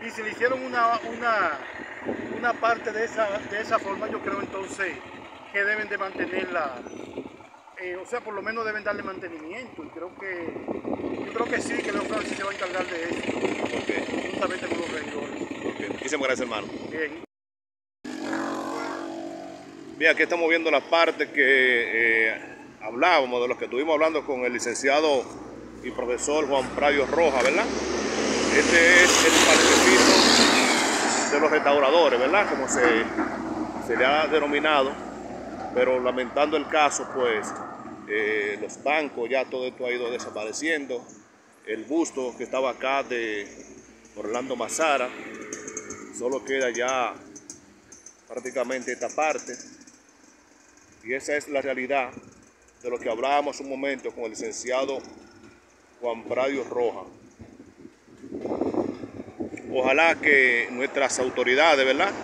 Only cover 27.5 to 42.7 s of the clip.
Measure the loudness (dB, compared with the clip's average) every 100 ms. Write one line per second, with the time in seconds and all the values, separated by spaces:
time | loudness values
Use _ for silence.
27.5 | 2 0 -2 -2 -2 -2 0 0 0 4
28.5 | 4 6 8 10 10 8 8 6 6 6
29.5 | 8 8 8 8 8 8 8 8 6 6
30.5 | 6 4 2 2 0 0 0 0 2 4
31.5 | 4 4 4 6 6 6 4 4 4 2
32.5 | 0 -2 4 4 4 2 -2 -4 -4 -6
33.5 | -6 -6 -6 -4 2 4 4 4 2 2
34.5 | 2 4 4 2 -2 -10 -12 -12 -12 -10
35.5 | -10 -4 2 2 2 0 -2 -2 0 2
36.5 | 2 0 4 4 2 -6 0 2 0 -2
37.5 | -10 -12 -12 -14 -14 -4 0 0 0 -2
38.5 | -4 -8 -6 -2 0 -2 -4 -2 -2 -2
39.5 | -4 -6 -4 -4 -2 -2 -4 -8 -8 -8
40.5 | -4 -2 -2 -4 -8 -10 -20 -20 _ _
41.5 | _ -8 -8 -2 0 0 -2 -6 -6 -6
42.5 | -2 -2